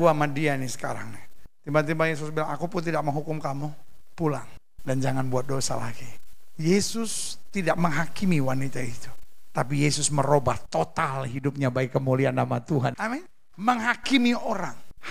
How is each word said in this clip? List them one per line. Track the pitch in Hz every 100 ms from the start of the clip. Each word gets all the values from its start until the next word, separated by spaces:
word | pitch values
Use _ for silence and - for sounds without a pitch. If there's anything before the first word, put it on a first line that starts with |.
gua | 165 151
sama | 147
dia | 139 151 135
nih | 127
sekarang | - 135 113 110
nih." | 107 - - - - 151
Tiba-tiba | 151 147 160 160
Yesus | 147 151
bilang, | 156 156 147
"Aku | 170
pun | 180
tidak | 165 156
menghukum | 147 143 151 156
kamu, | 147 139 151 151 - - - -
pulang | 156 131 - - - -
dan | - 131
jangan | 131 131 131
buat | 127
dosa | 127 135 - 120
lagi." | 117 110 120 - - - - -
Yesus | 156 202 - 226 220 - - - -
tidak | 196 160 170
menghakimi | 170 147 160 - 190 156
wanita | 131 131 135 131
itu, | 123 120 - - - - -
tapi | - 131 143
Yesus | 147 147 139
merubah | 143 135 147 131 113 -
total | 160 160 - 151 135 131
hidupnya | 135 135 139 131
bagi | 127 131
kemuliaan | 139 131 131 135 127
nama | 123 123
Tuhan. | 117 147 120 -
Amin. | 220 277 370 - -
Menghakimi | - 220 240 233 226 - 262 240
orang | 240 - 196 160 - - - -